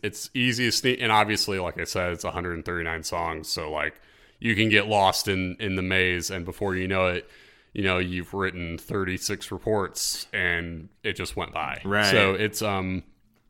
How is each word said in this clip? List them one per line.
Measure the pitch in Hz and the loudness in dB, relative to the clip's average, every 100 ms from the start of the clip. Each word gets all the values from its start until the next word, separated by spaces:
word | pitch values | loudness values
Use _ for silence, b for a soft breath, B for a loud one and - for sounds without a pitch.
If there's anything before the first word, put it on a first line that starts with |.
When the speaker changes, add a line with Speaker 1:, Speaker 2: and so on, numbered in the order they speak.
Speaker 1:
it's | 107 - - 131 | -6 -6 -6 0
easy | 123 117 120 | 2 2 2
to | |
sneak, | - 131 127 | 2 2 2
and | 123 | 4
obviously, | 131 107 101 - 95 | 4 4 2 0 0
like | 87 87 | -2 -4
I | 82 | -4
said, | 95 90 | -2 -2
it's | 85 | -2
a | 90 | -4
hundred | 87 87 85 | -4 -4 -6
thirty-nine | 90 87 82 82 | -4 -4 -4 -6
songs. | - 87 82 78 76 | -4 -4 -4 -6 -6
So, | - 78 | -6 -4
like, | 76 76 - b b b b | -4 -4 -6 b b b b
you | 117 101 | 0 2
can | 110 | 6
get | 104 104 | 4 4
lost | 104 95 - 107 | 4 4 4 0
in, | 95 90 82 | 0 0 -4
in | 104 92 | -2 -2
the | |
maze, | 92 92 90 90 82 | 0 2 2 0 -4
and | 95 87 | -6 -8
before | - 101 92 | -4 -2 -2
you | 92 | 0
know | 95 90 | 2 2
it, | 87 - b b b b | 0 -6 b b b b
you | - | -2
know, | 98 92 | 0 2
you've | 90 90 85 98 | 0 -4 -4 -2
written | 95 90 85 82 | -2 -2 -6 -8
thirty-six | - 104 92 92 - 101 - | -4 -2 0 -2 -4 -6 -6
reports, | 95 - 107 92 - - - - | -6 0 0 0 -4 -4 -4 -6
and | 104 90 85 85 82 80 _ | -2 0 0 -4 -10 -14 _
it | 107 | -6
just | 90 90 101 | -4 -6 -6
went | 82 | -6
by. | 78 73 69 | -4 -4 -4
Speaker 2:
Right. | 98 104 104 | 0 4 6
Speaker 1:
So | 107 98 95 | 6 6 4
it's, | 107 - | 0 0
um, | 107 98 92 95 - _ _ _ | -2 0 -2 -4 -8 _ _ _